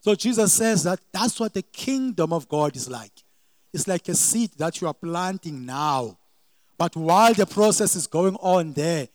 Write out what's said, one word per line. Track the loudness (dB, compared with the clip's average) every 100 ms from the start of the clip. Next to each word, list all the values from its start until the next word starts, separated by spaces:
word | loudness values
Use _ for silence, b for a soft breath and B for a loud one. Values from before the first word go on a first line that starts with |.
So | 2 0
Jesus | 2 2 2
says | 2 2 2
that | 0 -4 _
that's | -4 -2 -2
what | -4
the | -4
kingdom | -10 -10 -4 -2 -2 -2 -2
of | -2 -4
God | -2 -2 -2
is | -10
like. | -12 -14 _ _ _ _ _ _
It's | -8 -4
like | -4 -2
a | 0
seed | 0 0 -2 _
that | -6 -4
you | -6
are |
planting | -6 -6 -4 -4 -6 -8 -12 -10
now. | -4 0 0 -2 -10 _ _ _ _ _ _
But | -4 -2
while | 2 6 6
the | 6 2
process | 4 4 4 0 -2
is | -2
going | 0 0 0
on | 2 2 2
there | -2 -2 -2 -6